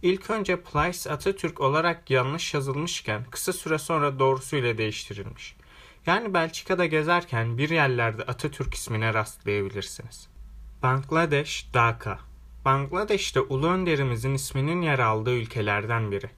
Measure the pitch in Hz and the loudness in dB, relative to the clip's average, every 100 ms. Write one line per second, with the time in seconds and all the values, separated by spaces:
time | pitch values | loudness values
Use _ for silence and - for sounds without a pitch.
0 | 180 190 - 220 196 175 - 156 160 175 | 2 2 0 -2 0 -2 0 0 0 -2
1 | - 147 190 196 170 160 139 151 170 165 | -6 -2 -2 -2 -4 0 2 4 2 0
2 | - 135 127 160 - 151 139 135 170 - | 0 2 2 -2 -2 -2 -2 -4 -4 -6
3 | - 107 120 - - 175 - 156 - 160 | -4 -6 -6 -6 -4 -4 -2 -2 0 2
4 | 147 135 135 131 - 147 120 113 110 107 | 2 4 4 4 0 0 0 0 -2 -4
5 | - 104 98 - - - - - - - | -10 -10 -12 -12 -18 -18 -20 -20 -20 -8
6 | - 185 226 180 165 - - 185 175 156 | 2 2 2 0 0 -4 -2 2 4 2
7 | 156 175 175 117 113 117 147 165 139 123 | 4 2 2 -2 0 0 2 4 4 2
8 | 117 110 - 123 151 - 131 - - 110 | 0 -2 -6 -4 -4 -4 -6 -6 -4 -2
9 | 113 110 104 - - 101 98 101 95 - | 0 0 -2 -6 -2 0 0 -4 -8 -10
10 | - - - - - - - - 127 131 | -14 -16 -20 -18 -18 -16 -18 -2 2 2
11 | 135 160 170 143 151 - - 123 117 117 | 2 2 4 2 0 -6 -2 4 4 2
12 | - 95 - - - - - 135 139 175 | -6 -8 -10 -20 -20 -4 2 2 2 -2
13 | 208 202 - - - 135 160 185 180 151 | 0 0 2 0 0 2 2 2 2 2
14 | 135 117 127 135 - 139 143 175 165 139 | 2 0 0 -2 -2 -2 0 0 0 2
15 | 117 110 110 123 113 120 104 104 107 117 | 4 2 2 0 -2 -2 0 0 0 0
16 | 107 98 - | 0 -2 -6